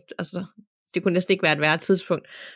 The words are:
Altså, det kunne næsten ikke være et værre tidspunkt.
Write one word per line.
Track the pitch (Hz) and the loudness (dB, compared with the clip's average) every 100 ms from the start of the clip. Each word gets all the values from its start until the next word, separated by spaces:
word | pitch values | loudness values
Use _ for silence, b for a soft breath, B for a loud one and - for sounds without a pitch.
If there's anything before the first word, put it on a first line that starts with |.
| - - | -6 -10
Altså, | 170 180 190 - - _ _ | -8 -8 -10 -16 -20 _ _
det | 180 | -2
kunne | 190 | 0
næsten | 175 175 | 0 2
ikke | 190 | 2
være | 165 | 2
et | 147 | 2
værre | 151 160 | 2 0
tidspunkt. | - 190 - 170 - B B | 2 0 2 -4 -6 B B